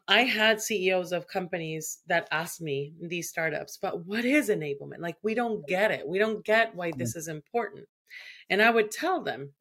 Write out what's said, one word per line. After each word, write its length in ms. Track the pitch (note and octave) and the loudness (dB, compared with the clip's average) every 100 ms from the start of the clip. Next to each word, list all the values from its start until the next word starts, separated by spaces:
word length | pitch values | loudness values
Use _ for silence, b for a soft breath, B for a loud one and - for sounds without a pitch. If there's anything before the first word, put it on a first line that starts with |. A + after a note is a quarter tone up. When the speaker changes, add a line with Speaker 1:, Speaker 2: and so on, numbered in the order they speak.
| - | 4
Speaker 1:
I 160 | G3+ | 4
had 360 | B3+ A3 G#3+ G#3+ | 6 4 4 4
C 280 | - G#3 F#3 | 2 0 2
E 40 | |
Os 180 | F#3 F3 | 2 2
of 160 | F3 E3 | -2 -2
companies 760 | G3 F3+ F3+ D#3+ D#3 D3+ - - | -4 -4 -4 -4 -6 -8 -10 0
that 220 | E3+ E3 | 0 2
asked 300 | D#3 E3+ - | -2 -4 -6
me, 340 | D#3+ C#3 C#3+ D#3+ | -4 -4 -4 -10
these 300 | E3+ F3 D#3+ | -8 -6 -6
startups, 480 | - D#3+ D3 C#3 - | -4 -2 -2 -6 -8
"But 260 | F#3+ F3+ | -6 -6
what 200 | E3+ G#3+ | -4 -2
is 260 | B3 D4 G#3+ | 2 2 2
enablement? 480 | F3 D3+ C#3 C#3+ C3 | 0 -2 -6 -8 -8
Like, 180 | E3+ D#3+ | -8 -4
we 120 | G#3+ | -2
don't 320 | A3 A#3 G3+ D3+ | 0 -2 -4 -2
get 240 | F3+ G#3+ | 2 2
it. 160 | C#3 C#3+ | 2 -2
We 120 | F#3+ | 0
don't 260 | A3 G#3+ | 2 0
get 300 | - A3 A3+ | 2 4 2
why 160 | F3 F3 | -2 -6
Speaker 2:
Mm. 80 | C3+ | -4
Speaker 1:
this 180 | C#3+ E3+ | -6 -6
is 120 | D#3+ | -8
important." 600 | D#3 - A#3+ A3 - - _ _ B B B - | -10 -6 -4 -4 -8 -18 _ _ B B B 0
And 100 | F#3+ | 4
I 100 | A3+ | 6
would 200 | A3+ G#3+ | 6 2
tell 320 | - E4 F4 | 0 0 0
them 320 | C#3+ A#2 C#3+ - | -2 -6 -8 -10